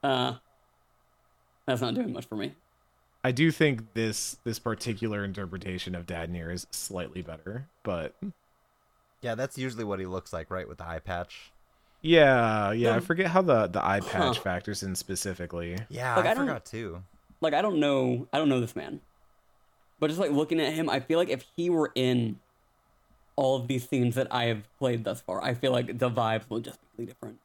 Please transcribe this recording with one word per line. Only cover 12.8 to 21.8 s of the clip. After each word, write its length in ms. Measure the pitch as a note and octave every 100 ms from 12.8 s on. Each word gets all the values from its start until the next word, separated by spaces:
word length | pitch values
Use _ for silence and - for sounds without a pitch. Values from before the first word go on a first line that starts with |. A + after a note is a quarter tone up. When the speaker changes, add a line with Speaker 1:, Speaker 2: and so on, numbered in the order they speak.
| A#2
Speaker 2:
I 40 | A2+
Speaker 1:
Huh. 40 |
Speaker 2:
forget 280 | - E3 F#3
how 140 | F3
the, 260 | F#3 B2 G2+
the 140 | F2
eye 180 | - G2
patch 340 | G2 F#2+ C#3 A#2
Speaker 1:
Huh. 60 |
Speaker 2:
factors 400 | - F2+ - G2+
in 100 | G2 F#2
specifically. 840 | - F#2 G2+ F2+ F2 F2 E2+ F2+ A2
Speaker 3:
Yeah, 280 | C3 B2+ A#2
Speaker 1:
Like, 80 | A2
Speaker 3:
I 60 |
Speaker 1:
I 20 |
don't 120 | A3+ C#4
Speaker 3:
forgot 180 | C3 -
too. 360 | A2 A2 E2+ F#2 _ _ -
Speaker 1:
Like, 140 | D#3+
I 80 | D3
don't 180 | G#3 E3+
know, 480 | D3 C#3 B2+ B2 -
I 40 | C#3+
don't 100 | D#3
know 100 | C3
this 160 | A#2 -
man. 240 | C#2 - - _ _ _ _ _ _ _ _ _
But 80 | D#3
just, 120 | D#3+
like, 120 | F#3
looking 280 | C#3+ D3+ E3
at 140 | C#3+
him, 160 | D#3 D3+
I 100 | C3+
feel 180 | B2+ D#3+
like 120 | F3+
if 160 | B2+ - -
he 140 | E3+
were 240 | E3+